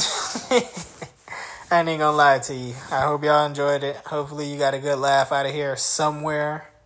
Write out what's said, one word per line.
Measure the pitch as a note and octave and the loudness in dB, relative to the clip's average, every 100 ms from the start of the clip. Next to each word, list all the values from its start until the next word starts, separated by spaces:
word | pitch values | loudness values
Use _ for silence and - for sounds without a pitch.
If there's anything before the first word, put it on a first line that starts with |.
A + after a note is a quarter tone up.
| - - - - - B3 B3 - - - - _ - - - - - | -2 -2 -6 -8 2 2 2 -8 -12 -14 -18 _ -16 -14 -14 -16 0
I | F3 | 2
ain't | E3 D#3 | 2 2
gonna | D3+ | 2
lie | D3+ C#3+ C3+ | 6 6 6
to | B2 | 0
you. | C3 B2 B2 - | -8 -8 -10 -4
I | C3+ | 0
hope | C#3 D3 | 0 0
y'all | D3+ D3 D3 | 4 4 2
enjoyed | C#3+ C#3+ C#3+ | 0 0 0
it. | C#3 C#3 - | -2 -8 -6
Hopefully | D3+ C#3+ D3 D3 | -6 -6 -8 -8
you | C#3+ | -2
got | C#3 | 0
a | C3+ | 0
good | C#3+ C#3 | -2 0
laugh | C#3 C#3 C3+ | 2 4 4
out | C#3 C#3 | 0 -2
of | |
here | D3 C#3 C3 | -2 -4 -2
somewhere. | - - D3+ D3+ D#3 D3+ D3 D3+ - _ | -2 0 0 -2 -4 -2 -2 -4 -12 _